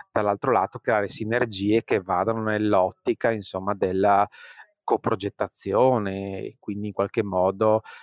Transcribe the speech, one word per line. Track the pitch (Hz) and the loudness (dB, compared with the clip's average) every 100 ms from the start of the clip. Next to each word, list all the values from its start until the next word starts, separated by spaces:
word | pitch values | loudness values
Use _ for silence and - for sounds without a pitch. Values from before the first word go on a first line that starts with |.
| - | -8
dall'altro | 113 104 101 135 | -2 -2 -2 2
lato | 107 95 - | 2 0 -4
creare | - 110 101 | -2 0 0
sinergie | - 110 120 120 98 101 113 | -6 -2 -2 -2 -2 2 2
che | - 110 | 2 -2
vadano | 92 90 98 113 | 0 0 0 -2
nell'ottica, | 107 107 107 101 92 - - 113 117 | -2 0 2 4 2 -2 -4 -2 0
insomma, | 113 95 95 95 | -2 -6 -6 -4
della | 98 95 95 101 101 104 - - - - _ - | -2 0 2 4 4 2 -2 -20 -20 -20 _ -2
coprogettazione | - - 107 98 - 98 - 101 101 131 123 101 98 98 98 | -2 0 -2 -4 -6 -8 -6 -2 2 4 2 -2 -6 -6 -8
e | 107 - | -10 -12
quindi | - 101 104 | -10 -8 -8
in | |
qualche | 98 98 - | -4 -4 -2
modo | 101 92 92 98 110 110 - - | -2 2 0 2 2 2 -2 -20